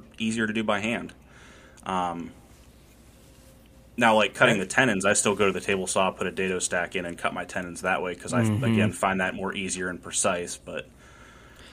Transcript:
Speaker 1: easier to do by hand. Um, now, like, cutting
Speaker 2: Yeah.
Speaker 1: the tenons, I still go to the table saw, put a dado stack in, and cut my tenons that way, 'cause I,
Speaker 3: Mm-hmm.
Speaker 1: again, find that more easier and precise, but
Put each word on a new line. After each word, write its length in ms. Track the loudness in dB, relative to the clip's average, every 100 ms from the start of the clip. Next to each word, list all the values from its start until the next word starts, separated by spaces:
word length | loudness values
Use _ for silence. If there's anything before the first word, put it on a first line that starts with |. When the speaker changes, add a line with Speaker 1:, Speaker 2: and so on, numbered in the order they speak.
| -10 -6
Speaker 1:
easier 300 | -4 0 -2
to 60 |
do 100 | 0
by 160 | 0 -2
hand. 340 | -2 -4 -6 -16 -20 -20 -20 -20 -20 -12 -4
Um, 460 | -2 -2 -4 -10 -16 -20 -20 -20 -20 -20 -20 -20 -20 -20 -20 -20 -20 -20 -20 -14 2
now, 180 | 6 6
like, 180 | 4
cutting 220 | 4 4 4
Speaker 2:
Yeah. 80 |
Speaker 1:
the 40 | 2
tenons, 380 | 2 4 4 2
I 80 |
still 220 | 4 2 2
go 120 | 2
to 40 |
the 80 | 2
table 280 | -2 -2 0
saw, 240 | 2 0
put 160 | 0 -4
a 40 |
dado 280 | -2 -2 -2
stack 360 | -2 -2 -2 -4
in, 100 | -6
and 120 | -4
cut 160 | -4
my 120 | -4 -6
tenons 360 | -8 -8 -4
that 200 | -2 0
way, 140 | -2 -6
'cause 160 | -2
I, 100 | 0
Speaker 3:
Mm-hmm. 200 | 2 2
Speaker 1:
again, 280 | 2 2 2
find 280 | 2 0 2
that 140 | -2 -4
more 180 | -6
easier 360 | -6 -6 -4 -6
and 120 | -8
precise, 540 | -6 -2 0 0 -6 -10
but 300 | -10 -10 -12 -20 -20 -20 -20 -20 -20 -20 -12